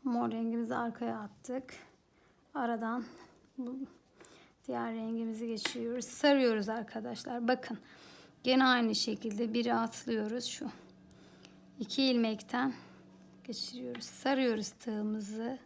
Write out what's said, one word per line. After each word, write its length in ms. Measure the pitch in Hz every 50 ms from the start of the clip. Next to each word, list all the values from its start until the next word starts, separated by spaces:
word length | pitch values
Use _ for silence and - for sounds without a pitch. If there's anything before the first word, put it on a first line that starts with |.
| -
Mor 280 | 269 233 240 240 226
rengimizi 420 | 220 226 226 226 226 233 233 220 247
arkaya 460 | 254 240 233 233 - 240 226 226 220
attık. 540 | 208 208 - - - - 247 269 269 - - - - - - _ _ _ _ _ _ _ _ _ _ _ -
Aradan 500 | 294 247 233 233 214 233 226 233 247 226 - - - - - - - _ - _ -
bu 200 | 247 240 262 269 277 - - - _ _ _ - - - - - - - _ _ _
diğer 280 | - 254 233 233 233 226
rengimizi 520 | 226 220 226 226 226 226 226 220 214 233
geçiriyoruz. 580 | 233 226 214 - - - 240 233 233 240 254 240
Sarıyoruz 640 | - - - - 294 285 277 254 240 226 214 202 208
arkadaşlar. 800 | 220 233 214 214 - 226 214 240 233 - - - 247 240 233 233
Bakın. 300 | 254 254 254 - 226 - - - - - - - - - - - - -
Gene 220 | - 247 254 262 262
aynı 300 | 262 254 247 233 220 214
şekilde 600 | - - 233 214 - - 226 208 208 240 220 214
biri 200 | 240 233 233 233
atlıyoruz. 680 | 226 226 226 - - - 240 233 220 208 214 226 247 240
Şu 260 | - - - - - - - - - - - - - - - - - - - - - - - - - - -
iki 240 | 233 - - -
ilmekten 720 | 269 262 254 240 226 220 220 208 - - - 247 254 269 247 - - - - - - - - - - - - - -
geçiriyoruz. 600 | - - - - - 247 247 254 247 240 233 220
Sarıyoruz 680 | - - - - 269 277 262 262 240 226 214 202 -
tığımızı. 880 | - - - 240 214 214 214 214 214 214 208 196 214 220 226 240 262 262 -